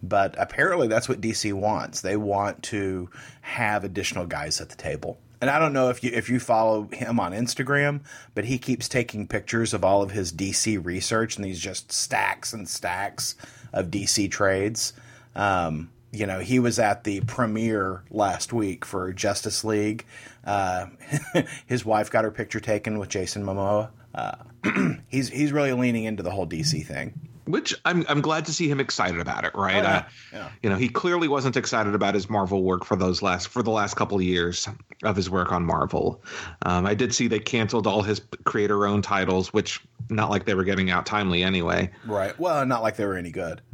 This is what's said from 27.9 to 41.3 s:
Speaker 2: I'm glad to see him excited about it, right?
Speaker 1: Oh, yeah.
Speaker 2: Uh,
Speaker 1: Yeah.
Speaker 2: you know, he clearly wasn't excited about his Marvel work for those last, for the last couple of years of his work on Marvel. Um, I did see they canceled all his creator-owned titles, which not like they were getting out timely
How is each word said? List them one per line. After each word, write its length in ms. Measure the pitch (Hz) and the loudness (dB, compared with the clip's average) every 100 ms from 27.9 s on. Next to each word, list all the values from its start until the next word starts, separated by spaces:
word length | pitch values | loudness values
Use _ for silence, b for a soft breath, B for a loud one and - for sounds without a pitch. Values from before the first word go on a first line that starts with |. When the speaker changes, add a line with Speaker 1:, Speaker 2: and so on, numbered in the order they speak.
| 175 156 | 2 2
Speaker 2:
I'm 140 | 147 | 2
glad 240 | 147 156 160 | 2 0 -2
to 80 | |
see 160 | 151 160 | -2 0
him 100 | 139 | 0
excited 400 | 135 - 92 85 | 0 0 0 0
about 240 | 82 - | -2 -2
it, 100 | 82 | -4
right? 220 | - 95 98 | 0 2 4
Speaker 1:
Oh, 60 | |
yeah. 140 | 95 95 | 4 2
Speaker 2:
Uh, 60 | - B B | 0 B B
Speaker 1:
Yeah. 160 | 101 85 B | -14 -14 B
Speaker 2:
you 80 | 113 | -2
know, 60 | 95 | 0
he 120 | 123 | 0
clearly 400 | 120 180 175 165 | 0 0 2 2
wasn't 300 | 143 131 123 | 2 2 0
excited 360 | 113 117 104 | 0 0 2
about 200 | 101 98 | 2 2
his 160 | 101 95 | 2 2
Marvel 320 | 107 95 98 | 0 2 2
work 240 | 92 92 - | 2 2 2
for 100 | 98 | 2
those 240 | 92 90 | 2 2
last, 280 | 101 90 - | 0 0 -2
for 140 | 123 | -2
the 80 | 113 | 2
last 260 | 110 101 - | 2 0 0
couple 200 | 107 101 | 0 2
of 60 | |
years 440 | 90 90 87 90 - 104 - - | 2 2 0 -2 -6 -8 -16 -6
of 120 | 110 | -2
his 140 | 98 92 | 0 0
work 240 | 92 87 | 0 2
on 140 | 90 85 | 0 2
Marvel. 560 | 80 69 78 87 - B B B B | 2 2 0 0 -2 B B B B
Um, 240 | 90 90 95 | 0 2 2
I 80 | |
did 200 | 104 123 | 2 2
see 140 | 117 120 | 2 2
they 120 | 110 | 2
canceled 460 | 104 120 110 117 101 | 0 0 2 2 2
all 140 | 101 | 2
his 220 | 101 101 - - | 2 -2 -4 -4
creator-owned 600 | - 113 104 101 101 104 | -2 2 2 4 4 2
titles, 480 | 101 98 95 92 92 | 2 2 2 2 2
which 260 | 107 104 - - _ 117 | 0 0 -6 -10 _ -4
not 220 | 110 98 | -2 2
like 160 | 101 101 | 0 2
they 80 | |
were 100 | 95 | 0
getting 260 | 92 98 92 | 2 2 2
out 140 | 90 | 2
timely 380 | 90 107 98 | 0 0 2